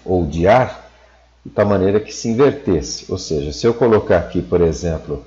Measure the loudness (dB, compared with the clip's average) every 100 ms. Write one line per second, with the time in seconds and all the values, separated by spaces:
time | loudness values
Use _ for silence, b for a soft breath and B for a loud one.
0 | -2 -2 -2 0 4 4 2 -6 -20 b
1 | b b b _ -8 -2 0 2 2 0
2 | -2 -8 -4 2 2 2 -2 -2 -2 -10
3 | -8 -8 -6 -6 -6 -2 -2 2 4 4
4 | 4 0 0 -4 0 2 2 0 -4 -6
5 | -6 -12